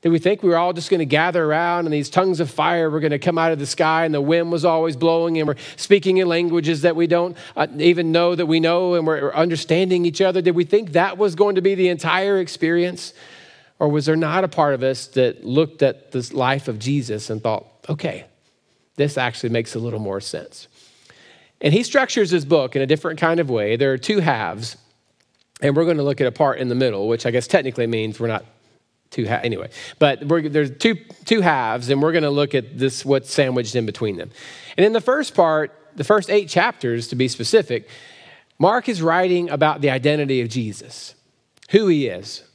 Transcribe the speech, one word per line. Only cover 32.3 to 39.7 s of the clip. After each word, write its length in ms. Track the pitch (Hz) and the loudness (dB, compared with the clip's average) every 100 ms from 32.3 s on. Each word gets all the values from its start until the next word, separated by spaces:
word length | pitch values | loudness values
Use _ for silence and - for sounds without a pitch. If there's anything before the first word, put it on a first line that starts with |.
| 143 147 135 | 0 0 -2
at 220 | 117 135 | -4 -4
this, 280 | 131 127 131 | -4 -4 0
what's 280 | 139 135 | 0 0
sandwiched 420 | - 135 123 113 123 | 0 0 0 -2 -2
in 100 | 110 | -4
between 320 | - 110 90 | -4 -6 -6
them. 140 | 85 - - - - - | -12 -16 -20 -20 -10 2
And 100 | 202 | 4
in 80 | |
the 80 | 226 | 4
first 320 | - 269 285 | 0 0 0
part, 380 | - 170 156 147 - _ - | 2 4 4 -2 -8 _ -10
the 80 | |
first 260 | 139 208 185 | 2 2 4
eight 200 | 208 180 | 0 2
chapters, 580 | 180 220 - 127 117 117 | 2 2 0 -4 -4 -6
to 80 | 127 | -2
be 120 | 127 | -2
specific, 600 | - 113 220 - 139 - - - - - - _ _ | -2 2 2 2 -4 -6 -20 -20 -20 -20 -20 _ _
Mark 300 | 170 240 247 | 2 2 -2
is 120 | 202 | -2
writing 480 | 160 170 185 180 170 | 0 2 2 0 0
about 320 | 143 151 | 0 0